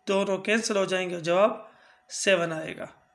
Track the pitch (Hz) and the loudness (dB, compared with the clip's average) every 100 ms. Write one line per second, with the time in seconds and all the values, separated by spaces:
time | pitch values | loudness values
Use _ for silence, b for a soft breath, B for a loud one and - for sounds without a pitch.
0 | - 196 196 190 196 220 220 202 185 185 | -2 0 0 -2 0 0 0 0 0 -2
1 | 180 175 165 175 220 - B B B B | -4 -4 0 4 4 2 B B B B
2 | _ - - 185 170 160 160 - - - | _ -4 2 2 2 -4 -8 -10 -12 -16
3 | _ | _